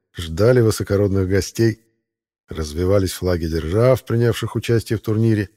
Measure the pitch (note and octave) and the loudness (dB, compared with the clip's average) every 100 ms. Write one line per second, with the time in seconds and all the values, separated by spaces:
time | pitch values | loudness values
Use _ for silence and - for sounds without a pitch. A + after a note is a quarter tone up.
0 | _ - E2 D#2+ A2 B2+ A2 - G2+ G2+ | _ -12 -8 2 4 4 4 0 0 0
1 | G2+ G2 F#2 G2 - - A2+ G#2+ _ _ | 2 0 0 0 -2 0 0 -2 _ _
2 | _ _ _ _ - F2+ D2+ D2+ F2+ G2+ | _ _ _ _ -12 -10 -8 -2 0 2
3 | F#2 - F2+ F2 E2 E2 D2+ G2+ B2 B2+ | 0 -2 -2 -2 -2 -4 -2 2 2 2
4 | - A#2 A#2+ A2+ A2+ A#2 - A#2 - A2 | 0 0 0 0 -4 -4 -2 -2 -2 -4
5 | - G#2+ A2+ G#2+ G2 | -2 0 2 2 -2